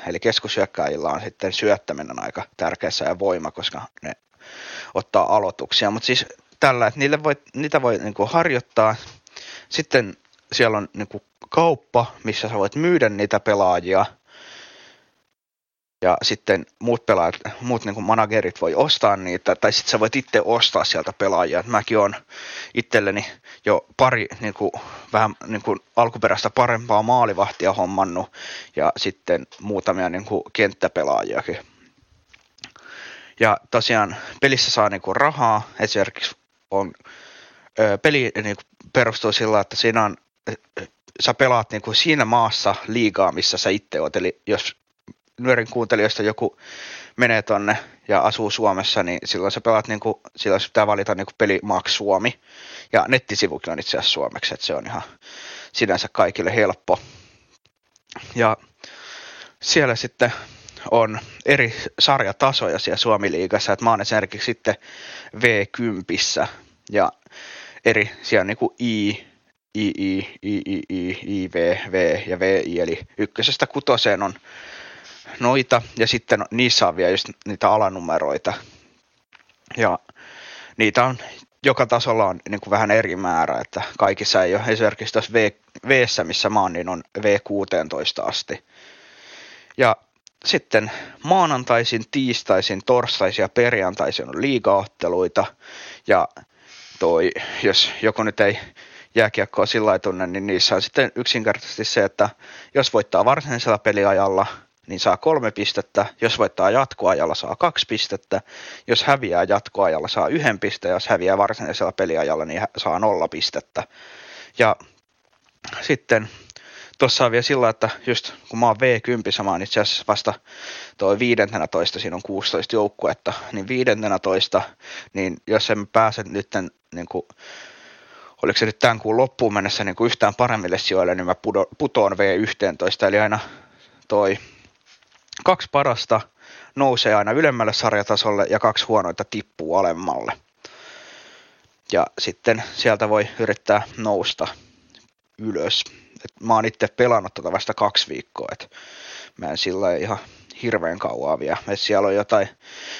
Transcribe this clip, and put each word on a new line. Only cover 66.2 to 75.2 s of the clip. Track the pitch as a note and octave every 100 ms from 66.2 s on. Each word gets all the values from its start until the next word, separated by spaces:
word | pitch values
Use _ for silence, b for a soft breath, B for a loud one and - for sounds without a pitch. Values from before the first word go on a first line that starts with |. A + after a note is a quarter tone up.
| - - - B B B -
ja | G#2 F2+ - _ B B B B B
eri, | A#2 A2 G#2 -
siellä | - G#2+
on | F#2
niinku | A2 - -
I, | A#2+ A2 G2+ G#2+ B B _ _ _
I | G#2 G2+ -
I, | G2 F#2+ - -
I | G2+ G2+ -
I | G2 -
I, | F#2 F2+ F#2
I | - G2 F#2
V, | F2 E2+ F2+ G2+
V | F#2 E2+ E2 E2+
ja | F2+
V | F#2+ F#2+ -
I, | F2
eli | E2+ E2 - -
ykkösestä | G#2 - G#2+ - -
kutoseen | C#3+ - A#2+ A2+ F#2+
on | G2 F#2+ B B B B B B B B